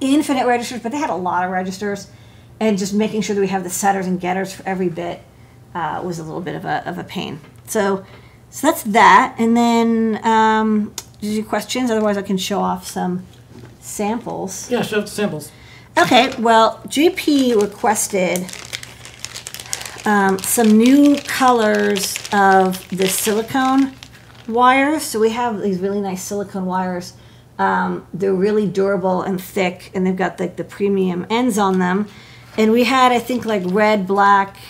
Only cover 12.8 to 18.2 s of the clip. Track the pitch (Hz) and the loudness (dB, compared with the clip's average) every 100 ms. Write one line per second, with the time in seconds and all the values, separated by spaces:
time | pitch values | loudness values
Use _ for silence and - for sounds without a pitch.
12.8 | - 185 180 180 185 - - - - - | -6 -6 -4 -4 -8 -20 -20 -20 -20 -20
13.8 | - - 208 226 180 165 185 - - 240 | -16 -6 -4 -4 -6 -8 -8 -10 -4 -4
14.8 | - 214 208 - 202 151 - - - - | -2 -4 -4 -6 -4 -6 -12 -20 -20 -20
15.8 | - - 339 240 262 262 226 226 226 - | -4 0 4 4 4 0 4 6 4 0
16.8 | - 262 339 - - 285 254 226 202 - | -6 2 2 2 0 2 4 2 0 0
17.8 | 233 214 - 196 | -2 0 -2 -2